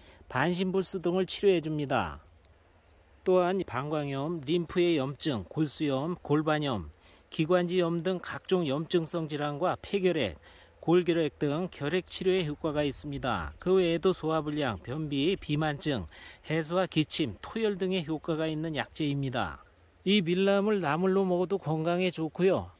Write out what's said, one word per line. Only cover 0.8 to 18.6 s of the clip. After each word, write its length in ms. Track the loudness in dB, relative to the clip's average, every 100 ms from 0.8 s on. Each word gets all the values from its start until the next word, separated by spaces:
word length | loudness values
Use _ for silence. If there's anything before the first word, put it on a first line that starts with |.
| -2 -2
등을 240 | 0 0 0
치료해줍니다. 960 | 2 4 4 2 -2 0 0 0 -6 -16 -20 -20 _ _ _ _ _ _ _
또한 380 | 2 4 4 0 -2
방광염, 760 | -4 -2 -2 -2 -2 -2 -4 -2
림프의 520 | -2 0 2 2 2
염증, 480 | 0 -2 -2 -2 -2
골수염, 680 | -2 -2 0 0 0 -2 -4
골반염, 680 | 0 0 2 0 0 -2 -6 -14 -20 -20 _
기관지염 720 | -2 2 4 4 2 2 2
등 160 | -2 -4
각종 460 | -6 -10 0 0 2
염증성 600 | -2 0 0 0 -4 -4
질환과 500 | -4 -4 -2 -2 -2
폐결핵, 580 | -2 0 2 2 -2 -4 -16 -20 -20 -8
골결핵 560 | 2 4 4 2 0 0
등 300 | -2 -2 -4
결핵 400 | -6 -4 -2 -4
치료에 340 | -4 0 0 0
효과가 360 | -4 -2 0
있습니다. 720 | 0 -2 -6 -4 -2 -2 -2 -4
그 160 | 2 4
외에도 360 | 4 2 0
소화불량, 680 | 0 0 -2 -2 -2 -2 -4
변비, 580 | -6 -6 -4 0 0 0
비만증, 680 | -2 0 0 -2 -2 -2 -4 -12 -20 -14 -4
해소와 380 | -2 0 0 0
기침, 480 | 0 0 0 -2 -6
토열 380 | -8 -2 -2 0
등의 280 | -2 -2 -2
효과가 400 | -4 -2 -2 -2
있는 280 | -2